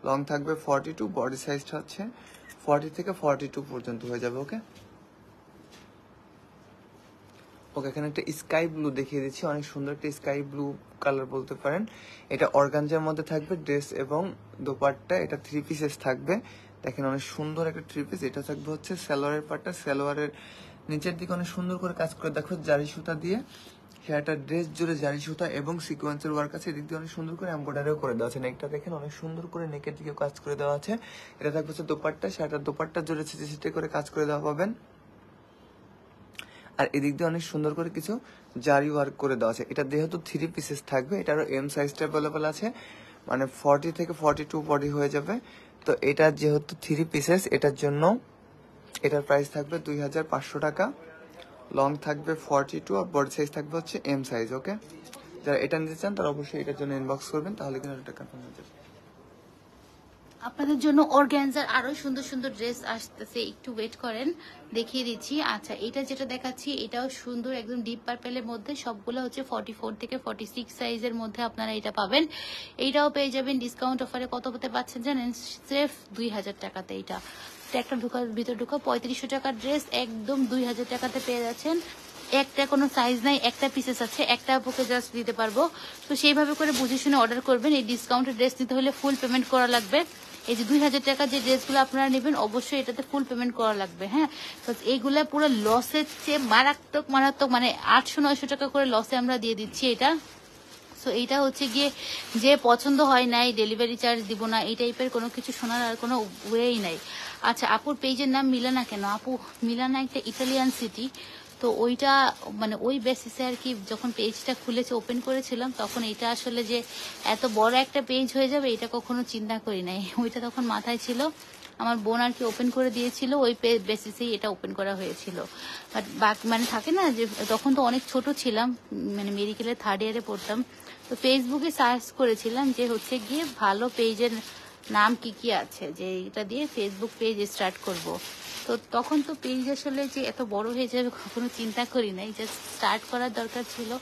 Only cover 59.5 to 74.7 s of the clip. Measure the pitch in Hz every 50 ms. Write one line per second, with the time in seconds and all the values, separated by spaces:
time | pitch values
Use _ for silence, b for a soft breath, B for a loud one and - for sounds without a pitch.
59.5 | - - - - - - - - - - - - - - - - - - - 240
60.5 | - - 294 277 302 262 254 302 277 294 294 311 - 277 285 247 294 285 277 277
61.5 | 247 294 277 220 226 254 240 247 302 - - 285 262 277 262 - 277 254 247 269
62.5 | 214 202 226 240 240 233 - - 226 226 - - - - 214 - - 240 220 -
63.5 | 214 - - 262 240 220 214 220 - - - 240 220 220 269 311 349 B B B
64.5 | B B B - 220 226 233 233 - 262 254 240 226 233 - - 277 302 - -
65.5 | 220 208 - - 208 - 196 233 - 269 269 262 269 262 269 254 254 254 262 254
66.5 | 254 - - 285 277 - 220 214 - 240 254 269 262 - - 247 247 240 233 262
67.5 | 262 254 220 214 247 247 220 226 233 233 - - 240 240 - 247 247 254 226 226
68.5 | 233 233 - - 294 277 - 247 226 202 202 - 240 262 254 240 - 269 262 -
69.5 | 247 214 208 226 214 - - 220 214 - 247 226 254 262 - 226 214 202 220 208
70.5 | - 247 233 - - - 247 233 233 226 220 247 226 233 226 220 208 - 240 226
71.5 | - - 220 220 220 214 214 214 208 - 202 190 226 294 330 311 B B B B
72.5 | B B B B B - 247 269 262 294 294 294 294 285 277 269 240 269 262 262
73.5 | 277 262 247 240 - - 254 254 262 247 254 254 - 254 247 247 - 247 240 262
74.5 | 233 240 - 254